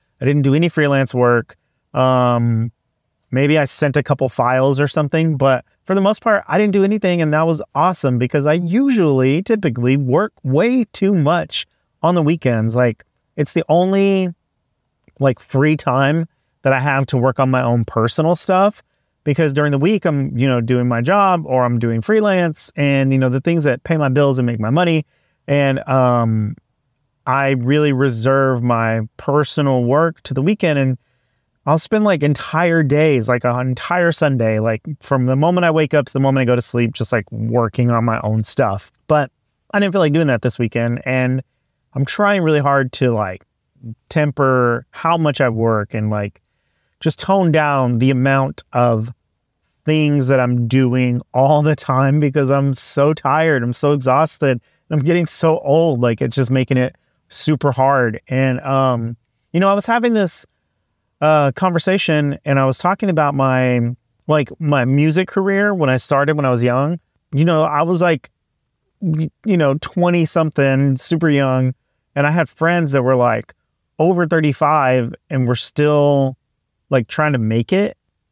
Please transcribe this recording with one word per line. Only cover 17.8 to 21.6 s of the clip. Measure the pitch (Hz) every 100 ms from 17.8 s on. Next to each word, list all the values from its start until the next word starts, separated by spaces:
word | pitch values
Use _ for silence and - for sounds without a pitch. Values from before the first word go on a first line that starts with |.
| 110
personal | 117 113 - 160 175
stuff, | - 185 202 - _ _ _ _
because | 151 143 156
during | 139 147
the | 139
week | 170 214 180
I'm, | 143 135 123
you | 135
know, | 123
doing | 113 127 123
my | 117
job | 120 202 196 175 151
or | 127